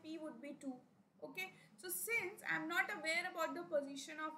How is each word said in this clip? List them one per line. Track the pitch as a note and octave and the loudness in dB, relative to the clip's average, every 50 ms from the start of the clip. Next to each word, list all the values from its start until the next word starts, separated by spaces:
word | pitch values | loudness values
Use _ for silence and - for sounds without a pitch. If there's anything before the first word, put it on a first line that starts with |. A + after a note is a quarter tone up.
| - | -8
P | D#4 D#4+ E4 | -8 -6 -6
would | D#4 D4+ A#3+ A#3 C4+ | -6 -6 -8 -8 -8
be | C#4+ C#4+ - | -10 -10 -6
two. | C#4 C4+ B3+ B3 - - - _ - _ _ - - | -6 -6 -6 -8 -10 -20 -20 _ -20 _ _ -12 -10
Okay, | C4+ C#4 F#4 F#4 F#4 - - - - - - | -8 -4 -4 -4 -4 -6 -14 -20 -20 -20 -10
so | - F#4 | -6 -4
since | F4 - - G#4 A#4 - F#4+ F4+ G#4 - - - | -2 -2 0 4 4 4 4 2 -2 -4 -2 0
I'm | E4 D#4+ D#4 | 2 2 2
not | D#4+ F4 F#4 F#4+ F#4+ | 4 4 4 4 4
aware | G#4 - D4 D#4+ D#4+ F4 F4 F#4 | 2 -2 2 2 4 4 2 0
about | F4 E4+ D#4+ D4+ C#4 | 2 2 2 2 2
the | E4+ E4+ | -2 -4
position | E4+ D#4+ C#4+ C#4 C#4 C#4 C#4 - E4 D4+ D4+ | 4 4 4 4 4 -4 -6 -6 -8 -6 -4
of | D#4 D#4 D#4 | -4 -4 -4